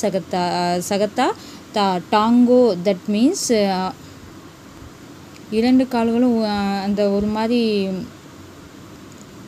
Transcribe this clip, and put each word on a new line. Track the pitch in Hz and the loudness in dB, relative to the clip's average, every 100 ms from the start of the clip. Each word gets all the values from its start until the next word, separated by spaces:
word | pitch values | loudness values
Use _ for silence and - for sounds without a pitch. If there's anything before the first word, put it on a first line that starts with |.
சகத்தா, | 208 185 - | -2 -2 -4
அஹ், | 185 175 175 175 180 175 | -2 -2 0 0 -2 -2
சகத்தா | 202 208 247 294 - - - - | -2 -2 0 -2 -2 -10 -20 -8
தா. | 214 196 180 - | -2 0 0 0
டாங்கோ, | 220 220 240 240 247 240 175 185 | 2 4 4 6 6 4 2 0
that | 190 - | -2 -2
means, | 208 262 403 - | 2 2 0 0
அஹ், | 220 196 185 185 - - - - - - - - - - - - - - - - | 2 2 0 -4 -6 -18 -20 -20 -20 -20 -20 -20 -20 -20 -20 -20 -20 -20 -20 -6
இரண்டு | 214 240 262 262 | 0 4 4 2
கால்களும், | 247 233 233 254 226 | 0 0 2 2 2
அஹ், | 214 208 196 196 | 0 -2 -2 -2
அந்த | 196 202 202 | -2 0 0
ஒரு | 202 208 | 0 -2
மாதிரி | 214 226 240 220 208 190 185 - - - - - - - - - - - - - - | -2 0 0 2 0 -2 -4 -8 -14 -20 -20 -20 -20 -20 -20 -20 -20 -20 -20 -20 -20